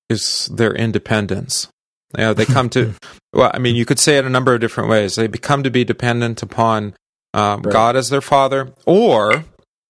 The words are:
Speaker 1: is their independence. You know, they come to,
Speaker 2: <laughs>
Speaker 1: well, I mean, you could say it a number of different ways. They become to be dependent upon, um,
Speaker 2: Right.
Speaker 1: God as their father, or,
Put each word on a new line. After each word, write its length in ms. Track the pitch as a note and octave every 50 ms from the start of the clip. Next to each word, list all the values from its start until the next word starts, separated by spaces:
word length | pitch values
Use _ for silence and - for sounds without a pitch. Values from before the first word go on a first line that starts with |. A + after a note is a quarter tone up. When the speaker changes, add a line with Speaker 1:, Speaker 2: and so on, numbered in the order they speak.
| _ -
Speaker 1:
is 380 | A#2 G#2 - - - - - - -
their 200 | G2+ A2+ G#2+ -
independence. 920 | - A2+ A2+ G#2 G2+ - - A#2 G#2+ G#2 F2+ F#2+ G2 - - - - - - _ _ _ _ _ _ _ _ - -
You 60 | A2
know, 80 | A2 G#2+
they 120 | G#2+ A2
come 240 | - B2+ C#3 B2+ A#2+
to, 240 | - C3+ A#2+ A2+ G2+ - - - -
Speaker 2:
<laughs> 200 | - _ _ -
Speaker 1:
well, 180 | - B2+ A#2 -
I 60 | -
mean, 160 | B2+ B2 A#2+
you 100 | A#2+ A#2
could 140 | - C#3+ -
say 180 | - - D3 C#3
it 80 | C3
a 40 | C3
number 240 | B2+ B2+ B2+ B2+ B2
of 80 | A#2
different 280 | A2+ A2 - - G#2+ A2
ways. 260 | A2 G#2+ G#2 G2 -
They 120 | - A2+ A2
become 360 | G2+ G#2+ - - C#3+ C#3 C#3
to 60 | C3+
be 120 | A#2+ B2+ B2
dependent 580 | A2+ A2+ - - B2 A#2+ A#2+ A#2+ A#2 A2+ -
upon, 520 | - G2 - - A2+ A2+ A2 G#2+ G#2+ G#2 G2 _ _ _ _ _ _ _ -
um, 280 | G#2 G#2 G#2 G#2 G#2 -
Speaker 2:
Right. 100 | G#2 G2+
Speaker 1:
God 220 | A2 A2 A#2 A#2+ C3
as 120 | B2+ A#2
their 120 | C#3 C#3
father, 500 | C#3 - D3 C#3 C3+ C3+ C3+ C3+ C3+ C3 - _ _
or, 580 | - E3 G3 A#3 G#3+ C#3 A2 G#2 G#2+ A2+ D3+ D#3+ - _ _ _ _ _ _ _ _